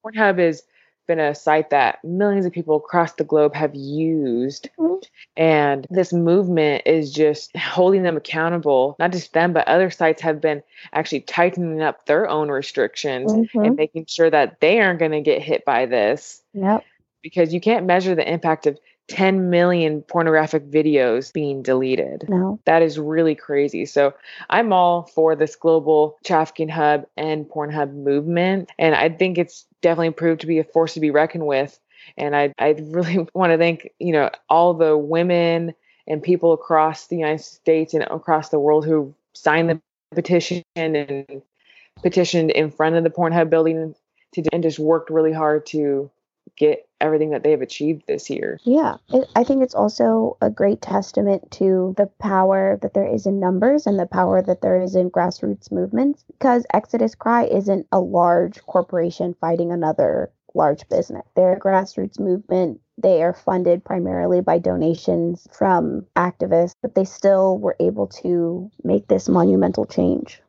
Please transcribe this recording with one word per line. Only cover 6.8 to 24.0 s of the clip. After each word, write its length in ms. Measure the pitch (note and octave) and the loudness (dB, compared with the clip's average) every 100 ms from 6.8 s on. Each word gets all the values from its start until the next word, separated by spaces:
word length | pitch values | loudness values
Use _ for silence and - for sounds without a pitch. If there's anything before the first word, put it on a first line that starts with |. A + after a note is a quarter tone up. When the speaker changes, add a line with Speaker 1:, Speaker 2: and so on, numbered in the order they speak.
| - | 0
Speaker 1:
is 260 | D#3+ D3 | 0 0
just 440 | C#3+ D3+ D3 - - | 0 0 0 -10 -10
holding 480 | - - F#3 G3 | -6 2 2 4
them 120 | F3+ D#3 | 0 -2
accountable. 760 | - D#3+ E3 E3+ D3+ C3+ C3+ C#3+ | -6 -4 -2 -2 2 2 2 0
Not 100 | E3+ | -2
just 220 | F3+ - | -2 -2
them, 200 | D#3+ F3 | 0 2
but 140 | E3 - | 0 2
other 240 | E3+ F#3 | 2 2
sites 320 | - D#3+ D#3+ | 0 0 0
have 180 | E3 D3+ | -2 -2
been 220 | D#3 D3 _ - - | -2 -4 _ -20 -8
actually 300 | - D#3+ C#3+ | -6 -4 -6
tightening 600 | - - F3 F#3 E3+ D#3 | -6 0 0 0 -6 -2
up 240 | D3+ - - | -4 -4 0
their 220 | D3+ G#3+ | 0 2
own 200 | D#3 D3+ | -2 -2
restrictions 840 | C3+ C#3 - G#2+ - D3 B2+ E3+ | -4 -4 -2 -2 -4 -6 -4 -2
Speaker 2:
Mm-hmm. 320 | G#3+ A3+ A#3 | 0 0 0
Speaker 1:
and 100 | G#3+ | 2
making 320 | A#3+ D#3 E3 D#3+ | 2 -2 -4 -12
sure 240 | - E3 | 0 2
that 300 | D3+ C3+ - | 4 0 2
they 200 | D#3 A3 | 2 4
aren't 200 | G3 E3+ | 2 2
gonna 200 | D#3+ D3+ | 0 0
get 220 | D3 - | 0 0
hit 220 | D3 D3+ | 0 -4
by 220 | - B2 B2+ | 0 0 0
this. 560 | B2 G#2 D3 - - _ | 0 0 0 -6 -20 _
Speaker 2:
Yep. 320 | G3+ F#3+ A3 - _ _ _ | -4 -2 -2 -4 _ _ _
Speaker 1:
Because 300 | D#3+ F3+ D#3+ | -8 0 0
you 80 | E3+ | 0
can't 260 | A3 A3+ F#3 | 0 0 2
measure 280 | F3+ F#3+ | 0 2
the 180 | E3+ - | -2 -2
impact 360 | E3 E3 D#3+ D3+ | -2 -2 0 -2
of 100 | C#3+ _ _ - | -4 _ _ -14
ten 400 | - F#3+ F#3+ F3+ | 0 2 2 2
million 520 | F3 F3 F3+ D#3+ D3+ | 2 2 2 0 -2
pornographic 680 | - F3 D#3+ D#3 D#3 D#3 C#3+ | -4 0 2 2 2 -2 0
videos 600 | D3+ D#3 D3 B2 A2+ C3+ | 0 2 2 2 0 -4
being 300 | E3 D3 C3+ | -6 -4 -4
deleted. 640 | C3 C3 C3 C3 - - - | 0 0 0 -2 -4 -8 -2
Speaker 2:
No. 320 | F#3 F#3+ G#3 | -2 -2 -4
Speaker 1:
That 160 | - E3 | 0 2
is 180 | E3 D3+ | 2 0
really 360 | D3+ D#3+ D#3+ | -4 0 0
crazy. 500 | D3+ - C#3+ C#3+ F2 | -2 -2 0 0 -2
So 300 | C#3 D3+ | -2 2